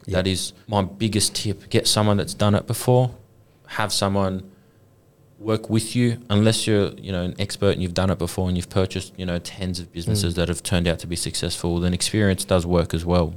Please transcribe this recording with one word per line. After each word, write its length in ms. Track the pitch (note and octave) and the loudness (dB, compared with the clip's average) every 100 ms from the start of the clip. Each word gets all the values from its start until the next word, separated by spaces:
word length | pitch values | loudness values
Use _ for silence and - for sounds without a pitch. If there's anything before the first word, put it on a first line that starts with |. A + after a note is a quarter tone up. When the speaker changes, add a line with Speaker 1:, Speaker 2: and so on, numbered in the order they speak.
| - | -4
Speaker 1:
Yeah. 100 | F#2 | 0
Speaker 2:
That 120 | F#2 | 0
is 260 | F#2 - - - | -2 -4 -10 -2
my 140 | G#2 | 0
biggest 540 | F#2 - A2 G2+ - - | 0 -2 -2 0 0 -2
tip. 340 | G#2+ F#2+ - | -6 -6 -2
Get 180 | A2+ - | 0 2
someone 300 | A2 G#2 G2+ | 2 2 2
that's 160 | - | -2
done 220 | - G#2 G2+ | 0 2 2
it 100 | - | 0
before. 460 | A#2 - B2+ B2+ - - _ _ _ - | -2 2 4 2 -2 -18 _ _ _ -10
Have 240 | - G#2+ | -4 -2
someone 560 | - G2 G2 F#2+ F#2+ - - _ _ _ _ _ _ _ - | 0 0 2 0 -2 -8 -18 _ _ _ _ _ _ _ -8
work 320 | G#2+ A2 - | -2 -2 0
with 260 | A2 G#2+ A#2+ | 0 0 2
you, 240 | A#2+ A#2 - | 2 0 0
unless 340 | G#2 A2 A2 - | 4 4 4 2
you're, 240 | G#2 F#2 | 2 2
you 180 | - - | -2 -6
know, 100 | F#2 | -4
an 120 | F2+ - | -4 -4
expert 360 | G2+ - G2+ | -6 0 2
and 80 | - | 2
you've 100 | F#2 | 0
done 160 | F2+ F#2+ | 0 0
it 80 | F2 | 0
before 300 | E2+ - F#2 | -2 -2 -2
and 100 | F2+ | -2
you've 120 | E2+ | -2
purchased, 440 | G2+ F#2 F#2+ - - | -2 -2 -2 -10 -10
you 80 | F#2 | -6
know, 120 | F2 | -6
tens 420 | - - F#2 F2 | -8 -8 -6 -6
of 120 | F2 | -10
businesses 420 | E2+ E2+ G#2+ F2+ | -8 -2 0 0
Speaker 1:
Mm. 40 | E2 | 0
Speaker 2:
that 100 | E2+ | -2
have 160 | E2 | -2
turned 240 | - F2 F2 | -2 0 0
out 100 | D#2+ | -2
to 80 | - | -4
be 80 | E2+ | -6
successful, 640 | - - E2+ - F2 E2+ | -4 -4 -4 -4 -2 0
then 140 | F2+ | 0
experience 500 | F2 - A2 G2+ F#2 | 0 0 2 2 2
does 220 | - F#2 E2+ | 2 2 4
work 280 | F2 E2 E2 | 2 2 -2
as 100 | E2+ | 2
well. 300 | F2+ D#2+ | 2 2